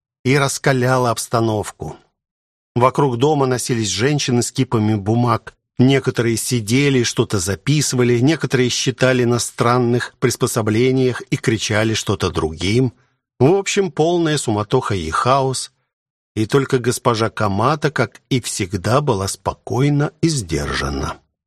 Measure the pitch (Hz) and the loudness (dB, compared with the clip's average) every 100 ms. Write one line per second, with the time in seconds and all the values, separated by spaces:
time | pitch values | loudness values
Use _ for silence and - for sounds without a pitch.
0 | _ _ 127 143 139 - - 131 123 131 | _ _ 0 0 0 -2 0 0 2 2
1 | 123 113 - 120 113 107 92 - - - | 0 -2 -2 0 0 -2 -4 -10 -14 -14
2 | _ _ _ _ _ _ _ 120 127 139 | _ _ _ _ _ _ _ 2 2 4
3 | 143 117 143 147 131 123 - 120 107 92 | 0 2 2 2 0 0 -2 -2 -2 0
4 | 131 147 - 120 113 - 131 110 107 107 | 0 0 0 0 0 -2 0 0 2 0
5 | 98 117 120 113 - - _ - 127 139 | 0 0 2 0 -4 -20 _ 2 4 4
6 | 135 - 117 113 - 123 104 127 143 131 | 2 0 0 -2 -2 -4 0 2 2 2
7 | 113 - 113 104 87 92 - 151 - 127 | 0 0 0 0 -2 -4 0 0 0 0
8 | 123 120 131 160 139 123 123 - - 120 | 2 4 2 2 0 0 0 0 -2 0
9 | 127 127 120 120 - - 117 123 120 120 | 2 2 2 0 -2 -2 2 2 2 0
10 | - - 127 - 123 127 107 110 127 131 | -4 -4 -2 0 -2 -2 0 2 2 2
11 | 127 117 - 143 - 110 - 107 113 107 | 0 -2 -6 -4 -2 -2 0 0 0 -2
12 | - 98 95 80 80 80 90 113 127 - | -2 -2 -2 -2 -4 -4 -2 0 0 -4
13 | _ _ _ - 135 196 190 208 196 - | _ _ _ 2 4 2 0 -2 -2 0
14 | 156 175 165 147 - 104 104 131 - 101 | 0 2 0 -2 -2 -2 0 0 0 -4
15 | 80 80 123 139 135 127 - _ _ _ | -4 -2 2 2 2 -4 -8 _ _ _
16 | _ _ _ - 107 143 131 131 117 - | _ _ _ -6 0 0 2 0 0 -2
17 | 123 110 113 - 107 98 120 156 151 147 | 0 0 0 -2 -2 0 0 0 -2 -2
18 | 110 - - 123 - - 95 98 95 131 | -4 -6 -4 -4 -4 -6 -6 -4 0 0
19 | 147 101 95 - - - - 117 143 143 | 0 -2 -4 -6 -8 -8 -6 -2 0 0
20 | 110 - 165 147 87 73 69 69 71 71 | -2 -2 -2 -2 -4 -4 -4 -4 -4 -6
21 | 76 - _ _ | -8 -10 _ _